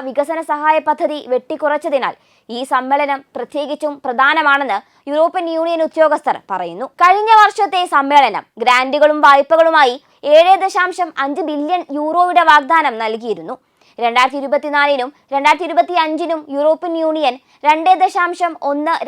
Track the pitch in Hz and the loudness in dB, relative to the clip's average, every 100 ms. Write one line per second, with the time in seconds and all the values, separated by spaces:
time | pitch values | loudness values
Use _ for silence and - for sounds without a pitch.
0 | 262 254 285 320 320 294 311 311 302 302 | -2 -4 -4 -4 -6 -4 0 0 0 -2
1 | 320 302 - 254 - 311 302 294 330 277 | -2 -6 -4 -4 -4 -6 -4 -4 -2 -4
2 | 196 - _ _ - 240 262 262 254 277 | -4 -8 _ _ -14 -12 -4 -4 -2 -2
3 | 285 277 _ - 247 294 285 294 302 285 | -2 -6 _ -12 -10 -8 -8 -6 -8 -8
4 | 269 233 269 311 294 277 262 202 - _ | -6 0 2 2 2 0 0 -6 -8 _
5 | - 294 330 359 339 330 330 330 320 330 | -6 0 0 0 -4 -4 -2 -2 -2 2
6 | 311 294 262 175 - 190 175 170 262 - | 2 2 -2 -6 -6 -8 -8 -10 -10 2
7 | 349 392 427 440 415 415 392 370 359 302 | 4 4 4 6 6 2 -2 -2 0 0
8 | 277 285 247 170 - - 233 247 262 285 | 4 4 4 0 -8 -4 2 2 2 2
9 | 302 302 285 277 285 320 330 320 269 254 | 2 4 4 4 4 2 4 4 2 0
10 | _ _ 277 302 349 381 381 381 359 349 | _ _ 2 4 6 4 2 -2 -2 -4
11 | 339 - 277 294 320 294 302 359 330 277 | -6 -6 -6 -6 -6 -6 -4 -4 -4 -6
12 | 302 339 359 349 320 302 269 330 294 226 | -4 0 2 2 6 4 4 0 0 -2
13 | 220 220 233 180 165 254 _ _ _ - | -6 -6 -6 -8 -8 -14 _ _ _ -4
14 | 233 240 262 277 269 285 302 285 285 277 | -2 2 2 0 -4 -4 -2 0 0 0
15 | 247 - - 277 285 311 339 339 349 349 | -4 -10 -8 -2 2 0 -2 -2 0 0
16 | 311 311 330 330 302 277 302 311 349 330 | -2 -4 -4 -6 -6 -2 0 0 -2 -4
17 | 320 311 277 254 _ _ 285 311 339 370 | -2 -2 -2 -4 _ _ 0 2 2 2
18 | 381 392 349 349 349 320 285 285 311 330 | 2 0 -4 -2 -6 -4 -6 -4 -4 -4